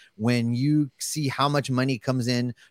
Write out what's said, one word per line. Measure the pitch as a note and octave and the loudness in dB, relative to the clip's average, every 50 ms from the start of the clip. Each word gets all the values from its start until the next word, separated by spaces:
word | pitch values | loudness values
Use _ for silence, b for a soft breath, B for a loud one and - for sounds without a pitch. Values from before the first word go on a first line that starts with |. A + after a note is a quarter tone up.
| b b b | b b b
when | - G#2+ A#2+ B2 A#2+ A#2 A#2 | -4 0 0 2 2 2 0
you | A#2+ A#2+ C3+ D3 D3+ D3+ D3 C3+ - _ | 0 0 2 2 2 2 2 0 -4 _
see | - - - D#3 D3+ C3 | -10 -8 -6 -4 -4 -2
how | A#2+ - C3+ C#3+ | 0 0 2 2
much | D3 D3 - - | 2 0 0 0
money | B2+ B2+ B2+ C3+ C3+ A2+ | 0 0 0 0 -2 -2
comes | - - B2+ C3 A#2 | -2 -2 -2 0 0
in | B2 B2 A#2+ B2 B2 A#2 b b b | 0 0 0 -2 -4 -6 b b b